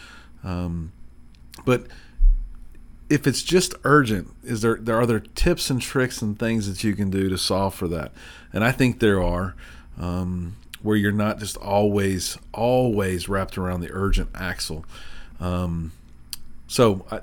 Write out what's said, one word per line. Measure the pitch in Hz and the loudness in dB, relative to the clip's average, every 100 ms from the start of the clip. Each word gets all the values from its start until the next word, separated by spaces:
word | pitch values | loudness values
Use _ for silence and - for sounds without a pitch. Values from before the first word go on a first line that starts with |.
| - - - - | -18 -20 -20 -12
Um, | 92 90 87 85 80 - - - - - - - - | -6 -4 -4 -4 -8 -12 -18 -18 -20 -20 -20 -6 0
but | 123 - - - - - - - - - - - - - | 0 -2 -16 -16 4 6 6 0 -12 -16 -18 -18 -20 0
if | 147 143 | 2 2
it's | 131 | 0
just | - 180 180 - | 2 2 2 -2
urgent, | 131 147 120 101 82 - | 4 6 6 0 -4 -14
is | - 113 | -8 0
there, | 113 113 | 2 2
there, | 107 113 | 0 2
are | 120 | 4
there | 110 | 2
tips | - - 170 170 - | -2 2 2 4 0
and | 127 | -2
tricks | - 135 127 - | 0 0 0 0
and | 107 104 | -4 -2
things | 117 113 101 | 0 0 -2
that | 90 | -2
you | 110 98 | -2 0
can | 101 | 0
do | 95 95 | 2 0
to | 92 | 0
solve | - 95 98 | 0 2 0
for | - 87 | -2 -4
that? | 82 65 - - - - | -4 -6 -12 -20 -20 -8
And | 98 | 0
I | 113 | 0
think | 123 127 - | 4 2 4
there | 110 98 | 4 4
are, | 87 90 95 - - - - - | 2 0 -4 -8 -18 -20 -16 -8
um, | 87 90 90 90 87 101 - - | -4 -2 -2 -4 -6 -10 -16 -8
where | 107 107 | 0 2
you're | 101 | 2
not | 104 104 104 | 2 0 -2
just | 104 - | -6 -8
always, | 101 101 104 101 98 92 - - - | 0 2 4 2 2 0 -4 -8 -12
always | - 120 127 127 104 95 90 82 | -2 2 4 2 2 0 -2 -2
wrapped | 98 92 - | -2 -2 -4
around | 92 90 | -4 -4
the | 85 | -4
urgent | 95 98 92 90 - | -2 2 2 0 -6
axle. | 92 90 - 80 - - - - - - | -8 -6 -8 -8 -10 -14 -12 -12 -12 -6
Um, | 90 90 90 85 80 - - - - - - - - | -4 -2 -2 -2 -6 -10 -20 -20 -16 -14 -12 -14 -6
so | - 117 95 - | 4 4 4 -4
I, | 107 | -10